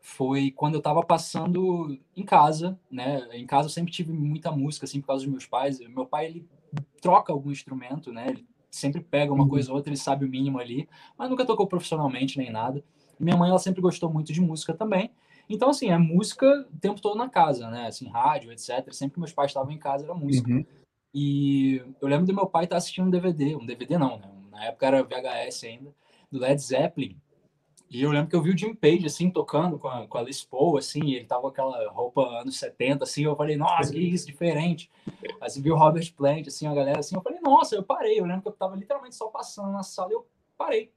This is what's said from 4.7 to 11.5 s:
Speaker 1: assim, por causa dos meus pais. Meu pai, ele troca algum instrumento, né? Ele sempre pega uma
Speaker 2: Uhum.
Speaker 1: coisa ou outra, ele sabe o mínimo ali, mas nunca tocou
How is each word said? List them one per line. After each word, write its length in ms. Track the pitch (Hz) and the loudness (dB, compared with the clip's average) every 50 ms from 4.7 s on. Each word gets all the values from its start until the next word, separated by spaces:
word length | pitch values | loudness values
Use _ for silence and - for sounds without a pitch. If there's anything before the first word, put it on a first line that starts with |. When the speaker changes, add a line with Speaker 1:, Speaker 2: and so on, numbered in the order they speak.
| 147 - - | -4 -6 -10
Speaker 1:
assim, 120 | 131 - 139 | -8 -8 -8
por 100 | 139 - | -4 -2
causa 160 | 135 135 135 | -4 -2 -2
dos 60 | 143 | -4
meus 140 | 139 131 - | -6 -6 -6
pais. 340 | - - 123 131 143 139 127 | -6 -4 -2 -2 -2 -2 -4
Meu 280 | 120 117 123 131 131 | -10 -12 -8 -8 -6
pai, 180 | - - 151 160 | -4 -4 -6 -4
ele 240 | 160 165 170 - _ _ _ _ _ - 135 139 _ _ _ - | -6 -8 -12 -16 _ _ _ _ _ -8 -8 -8 _ _ _ 2
troca 280 | 180 175 156 - - | 6 6 6 6 4
algum 200 | 160 143 139 143 | -2 -2 -2 -4
instrumento, 600 | 143 135 - - 135 131 123 123 135 156 - 131 | -8 -8 -8 -10 -10 -10 -8 -8 -10 -10 -10 -10
né? 180 | 117 113 120 135 | -10 -6 -4 -4
Ele 160 | - - - _ _ _ _ _ | -4 -6 -8 _ _ _ _ _
sempre 320 | - - - 139 143 170 170 | -14 -4 -4 -2 -2 -2 -6
pega 280 | _ - 143 147 143 | _ 2 2 2 4
uma 120 | 139 135 143 | 4 4 4
Speaker 2:
Uhum. 80 | 139 | 6
Speaker 1:
coisa 200 | 135 143 135 127 | 4 2 0 0
ou 60 | 131 | -2
outra, 140 | 139 143 151 | -4 -4 -4
ele 80 | 143 135 | -6 -6
sabe 260 | - - 139 139 139 | 0 -2 0 0 0
o 40 | 131 | -2
mínimo 300 | 127 131 135 139 135 131 | -2 0 0 0 0 -2
ali, 300 | 123 120 120 131 156 - _ - - - _ _ | -6 -6 -6 -8 -8 -8 _ -20 -20 -20 _ _
mas 100 | 233 262 | -4 -4
nunca 160 | 262 247 254 | 0 0 2
tocou 220 | 247 | 0